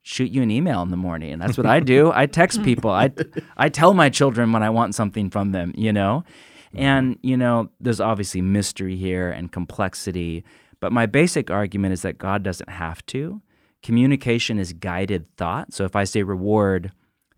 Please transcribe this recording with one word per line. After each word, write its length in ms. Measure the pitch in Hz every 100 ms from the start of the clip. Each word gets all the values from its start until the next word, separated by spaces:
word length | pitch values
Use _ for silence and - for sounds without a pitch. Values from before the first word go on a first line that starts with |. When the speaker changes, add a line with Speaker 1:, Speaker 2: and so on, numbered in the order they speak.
Speaker 1:
shoot 280 | - - 127
you 120 | 127
an 80 | 117
email 320 | 110 180 104
in 80 | 90
the 60 | 90
morning? 360 | 92 82 78
And 80 | 78
that's 160 | 90 131
what 80 |
I 160 | 110 139
do. 320 | 135 131 160
I 120 | 123 139
text 360 | 160 180 214
people. 280 | 196 117 110
I, 200 | 95 135 - 156 - - -
I 140 | 135
tell 240 | - 165
my 160 | 190 143
children 420 | - 139 117 117
when 100 | 113
I 60 | 107
want 260 | 113 110
something 360 | 104 104 110 95
from 220 | 104 101
them, 200 | 95 87
you 200 | - 110
know? 300 | 104 98 131 175 - - - -
Speaker 2:
Mm-hmm. 40 | -
Speaker 1:
And, 360 | 139 135 131 -
you 160 | 131 127
know, 320 | 123 117 110 _
there's 200 | 123 110
obviously 420 | 107 104 98 95
mystery 540 | 92 101 98 - 95 92
here 340 | 92 92 90
and 200 | - 87
complexity, 920 | 92 87 - 95 - - 90 85 82 - _ _ _
but 120 | 92
my 140 | 120 113
basic 440 | 139 175 156 -
argument 420 | 98 101 98 98
is 100 | 92
that 160 | 95 -
God 240 | 95 101
doesn't 260 | 98 87 -
have 360 | - 82 82 -
to. 340 | 131 160 208 - _ _ _
Communication 760 | - 117 135 139 123 117 - 110
is 140 | 90
guided 540 | 82 92 87 98 92 80 -
thought. 360 | 85 110 -
So 120 | -
if 120 | 95 104
I 80 |
say 180 | 98 110
reward, 720 | 98 95 98 107 101 92 92 - _ _ _